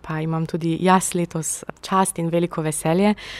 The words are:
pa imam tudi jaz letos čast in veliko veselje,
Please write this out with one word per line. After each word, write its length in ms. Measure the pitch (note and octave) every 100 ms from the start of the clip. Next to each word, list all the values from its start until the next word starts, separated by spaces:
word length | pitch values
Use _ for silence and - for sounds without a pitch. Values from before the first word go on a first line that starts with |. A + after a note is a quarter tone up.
pa 180 | - D#3
imam 260 | D#3+ D#3+ E3
tudi 320 | E3+ E3 E3
jaz 340 | F#3 F#3 -
letos 500 | F3+ E3+ D#3+ D#3 - - -
čast 380 | - F#3+ F#3+ -
in 100 | E3
veliko 340 | E3+ E3+ -
veselje, 520 | D#3 D3+ D#3+ E3+ G3+ G#3 - -